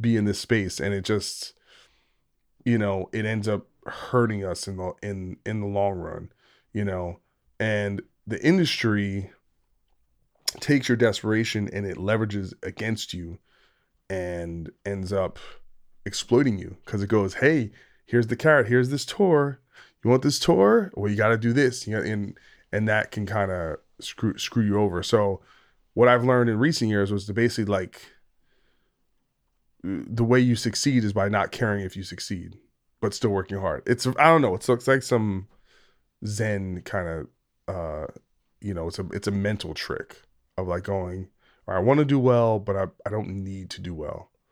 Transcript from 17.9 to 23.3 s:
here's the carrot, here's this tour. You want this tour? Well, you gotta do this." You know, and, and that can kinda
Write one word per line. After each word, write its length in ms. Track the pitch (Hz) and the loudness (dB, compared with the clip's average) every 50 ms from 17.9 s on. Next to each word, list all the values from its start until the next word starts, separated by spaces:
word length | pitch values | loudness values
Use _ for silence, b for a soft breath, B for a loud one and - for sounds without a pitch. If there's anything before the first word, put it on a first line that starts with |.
| b b b | b b b
here's 220 | _ - 120 117 | _ 2 2 2
the 100 | 113 123 | 2 -2
carrot, 300 | - - 156 151 143 117 | 2 4 6 6 6 6
here's 240 | 104 123 127 127 127 | 6 4 4 4 2
this 160 | 139 139 - | 0 -4 -4
tour. 540 | - - - 202 185 165 147 143 143 135 - _ b b b b b b _ - | -6 0 2 4 6 6 4 4 2 -2 -8 _ b b b b b b _ 2
You 80 | 110 | 4
want 120 | 123 131 - | 4 4 4
this 180 | 147 139 - | 2 0 2
tour? 500 | - - 170 185 196 202 220 233 202 185 - | 2 4 6 6 8 8 6 6 4 0 -4
Well, 160 | - 101 104 | -4 -2 -2
you 60 | 104 | 0
gotta 220 | 101 107 110 117 110 | 2 4 4 4 4
do 140 | 110 117 117 | 2 2 4
this." 340 | 139 143 127 123 - - | 4 4 2 2 -2 -6
You 100 | - 107 | -4 -4
know, 60 | 110 73 | -2 -2
and, 340 | 85 110 104 101 98 - b b b b b b b - | -2 -2 -4 -4 -6 -8 b b b b b b b -4
and 160 | 104 107 110 | -2 0 2
that 240 | 107 107 104 - - | 0 0 -2 -2 -6
can 120 | 107 104 | -6 -6
kinda 540 | 92 | -2